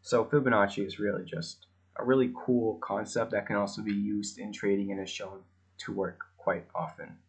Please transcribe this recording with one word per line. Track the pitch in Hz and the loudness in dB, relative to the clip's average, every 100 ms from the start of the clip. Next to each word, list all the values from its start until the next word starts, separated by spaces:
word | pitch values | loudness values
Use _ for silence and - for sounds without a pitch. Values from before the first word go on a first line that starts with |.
So | - 120 | 2 2
Fibonacci | 110 151 123 110 101 - 98 | 4 4 6 6 6 2 -4
is | - | -2
really | 101 - 90 | -2 -2 -6
just | - - - _ _ _ - | -8 -10 -14 _ _ _ -4
a | 117 | 2
really | 135 123 123 - | 4 4 0 0
cool | 123 110 104 | 2 2 -2
concept | - 101 104 117 117 | -2 -2 0 -2 0
that | 101 - | -2 0
can | 104 | 0
also | 101 - | 0 -2
be | 104 | -2
used | 101 104 104 104 - | 0 0 -2 -4 -8
in | 101 | -12
trading | 101 101 101 98 | -2 2 2 0
and | 98 | -4
is | 92 | -6
shown | - 98 95 - _ _ - | -8 -10 -12 -20 _ _ -14
to | - | -8
work | 98 90 - - _ | -2 -4 -4 -18 _
quite | - 87 - 87 | 0 0 -4 -6
often. | - - - 82 | -6 -8 -16 -16